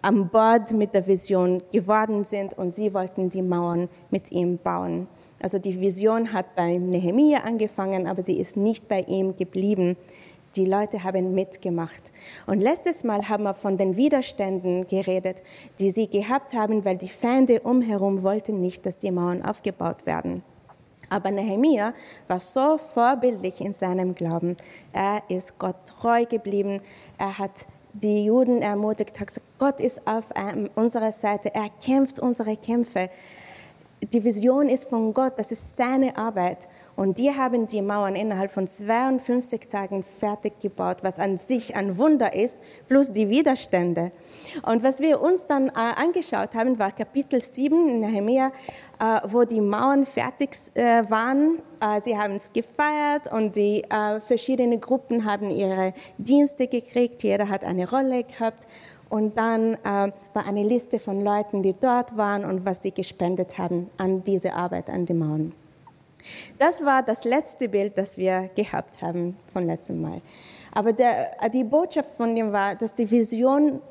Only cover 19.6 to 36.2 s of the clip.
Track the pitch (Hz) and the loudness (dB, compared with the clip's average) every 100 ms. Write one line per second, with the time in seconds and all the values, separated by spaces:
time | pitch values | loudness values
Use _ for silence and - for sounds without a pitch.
19.6 | 208 185 170 - - 160 - - - - | -6 -4 -6 -4 -6 -4 -4 -8 -12 -20
20.6 | _ - _ _ - 190 196 202 214 196 | _ -20 _ _ -6 -4 -2 -2 -2 2
21.6 | 302 247 208 - - - - 180 - 262 | 4 4 0 -4 -20 -20 -6 -4 -2 0
22.6 | 277 311 311 - 240 262 247 214 185 - | 2 2 -2 2 2 4 0 0 -6 -6
23.6 | 196 196 185 185 185 180 165 165 170 175 | -8 -4 -2 0 -2 -2 -2 -2 -2 -4
24.6 | - - - - 196 208 - 185 - - | -12 -20 -10 -2 -2 -2 -4 -6 -6 -6
25.6 | 185 180 - - 233 233 233 226 202 202 | -6 -6 -14 -4 2 2 2 -2 -2 -2
26.6 | 202 196 - - - - 196 196 196 - | -2 -4 -10 -20 -20 -8 -8 -6 -8 -8
27.6 | - - _ 208 214 208 208 240 254 240 | -20 -20 _ -4 0 2 4 4 4 2
28.6 | 208 208 214 214 208 - 202 - _ _ | 0 -2 -2 -2 -6 -6 -12 -12 _ _
29.6 | 277 269 247 - - 220 220 - 196 208 | -2 0 -2 -2 -4 -4 -4 -6 -6 -6
30.6 | 202 - 226 233 220 214 208 202 208 214 | -4 0 0 0 -2 -2 -2 -2 -4 -4
31.6 | 208 - - 269 269 - 247 233 214 214 | -6 -8 0 2 2 0 -2 -2 -4 -4
32.6 | - 240 233 190 185 - - - - - | -2 -2 0 -2 -6 -8 -20 -20 -20 -20
33.6 | - - - _ - 233 214 208 240 262 | -20 -20 -20 _ -2 0 0 2 2 4
34.6 | 294 262 - 233 220 214 262 262 208 226 | 4 2 0 -2 0 0 0 -2 -8 -8
35.6 | - - 247 269 262 - | -8 -2 0 2 0 0